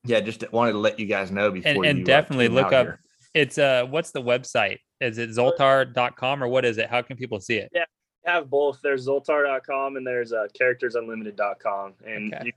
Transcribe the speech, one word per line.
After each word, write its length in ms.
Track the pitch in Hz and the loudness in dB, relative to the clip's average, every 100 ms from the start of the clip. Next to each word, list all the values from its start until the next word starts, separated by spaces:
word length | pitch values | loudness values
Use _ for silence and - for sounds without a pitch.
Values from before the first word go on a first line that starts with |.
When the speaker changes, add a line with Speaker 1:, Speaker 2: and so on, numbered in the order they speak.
Speaker 1:
yeah, 160 | 120 113 | 2 0
just 300 | 104 107 - | 0 -8 -4
wanted 220 | 113 117 | 2 2
to 60 | 104 | 2
let 200 | 107 110 | 0 0
you 60 | |
guys 260 | 104 101 95 | -4 -2 -2
know 200 | 98 104 | 0 0
before 220 | 92 156 | -2 -6
Speaker 2:
And, 120 | 143 | -2
and 140 | 151 135 | 0 0
Speaker 1:
you, 60 | |
uh, 20 | 120 | 4
Speaker 2:
definitely 400 | 139 156 135 120 | 4 4 2 4
Speaker 1:
tune 80 | |
Speaker 2:
look 120 | 123 101 | 4 4
Speaker 1:
out 40 | |
Speaker 2:
up. 140 | 131 120 | 4 2
Speaker 1:
here. 140 | - _ _ _ | -4 _ _ _
Speaker 2:
It's, 240 | 160 139 - | 0 0 2
uh, 260 | 139 127 127 | 4 4 2
what's 220 | 147 175 | -4 -4
the 100 | 143 | -6
website? 560 | 120 123 131 120 101 - _ _ | 0 0 0 -2 -2 -4 _ _
Is 200 | 127 113 | -6 -4
it 100 | 117 | -4
zoltar 640 | 110 123 127 135 135 127 | 2 2 4 4 4 2
dot 240 | 120 123 - | 0 -2 -2
com 260 | 127 143 | -4 -2
or 60 | 123 | 0
what 160 | 131 | 2
is 140 | 123 110 | 2 0
it? 100 | 104 | -2
How 140 | 120 | -2
can 160 | 120 123 | -4 -10
people 200 | 123 107 | -8 -8
see 180 | - 110 | -4 -4
it? 100 | - | -2
Speaker 3:
Yeah, 100 | 175 165 _ _ _ 170 | -6 -6 _ _ _ -2
we 60 | |
have 180 | 175 139 | -2 0
both. 300 | 139 143 135 | 2 2 0
There's 240 | 143 135 127 | -2 0 0
zoltar 400 | 139 139 147 143 | -2 0 0 2
dot 180 | 131 | -2
com 320 | - 135 135 135 | -4 -4 -4 -6
and 100 | 127 | -4
there's, 260 | 123 117 | -4 -2
uh, 140 | 113 104 | -4 -4
characters 420 | - 127 123 123 117 | 0 0 2 -2 -4
unlimited 400 | 113 113 107 101 | -6 -8 -10 -4
dot 240 | 101 98 | -4 -2
com, 340 | 110 98 98 95 | -4 -4 -8 _
and 300 | 107 110 107 | -12 -8 -8
Speaker 2:
Okay. 180 | - 120 | -8 -10